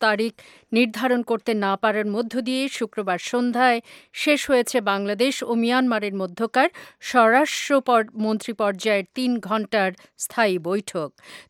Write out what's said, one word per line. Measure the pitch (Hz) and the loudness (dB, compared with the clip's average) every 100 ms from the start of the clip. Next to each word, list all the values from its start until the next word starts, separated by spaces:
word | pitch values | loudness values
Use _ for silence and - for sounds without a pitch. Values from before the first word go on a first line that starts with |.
তারিখ | 220 208 226 - - - - | 0 2 -2 -6 -20 -20 -2
নির্ধারণ | 226 247 214 254 247 | 2 2 0 0 0
করতে | 233 226 - | 0 -4 -2
না | 214 196 196 | -2 0 0
পারার | 214 208 208 | 0 0 -2
মধ্য | 208 233 247 | -4 -4 -4
দিয়ে | 240 262 269 | -4 -2 -4
শুক্রবার | - 220 - 196 175 | -4 -6 -6 -4 -4
সন্ধ্যায় | - 247 247 240 254 233 - - _ | -4 -2 -2 2 2 2 -4 -20 _
শেষ | - 302 285 - | -4 0 0 2
হয়েছে | 254 233 254 | 2 2 -2
বাংলাদেশ | 202 196 202 202 262 - | 0 -2 -2 0 0 -2
ও | - | -2
মিয়ানমারের | 233 233 254 254 220 202 | 0 2 2 2 0 -4
মধ্যকার | 190 185 175 226 254 330 - - _ | -6 -6 -4 0 2 2 0 -20 _
স্বরাষ্ট্র | - 247 220 247 302 - - 277 | 0 4 6 6 2 -2 0 0
পর-, | 254 233 220 | 4 2 2
মন্ত্রী | 220 214 220 - | -4 -2 -2 -4
পর্যায়ের | 220 208 190 220 202 190 | -2 -2 0 0 0 -2
তিন | - 254 240 | -4 -2 -2
ঘন্টার | 180 220 202 214 190 185 - - | -2 -4 0 0 0 -4 -20 -12
স্থায়ী | - - 214 180 | -8 0 2 2
বৈঠক। | 165 202 - 180 143 _ - - | -2 -4 -4 -8 -8 _ -20 -20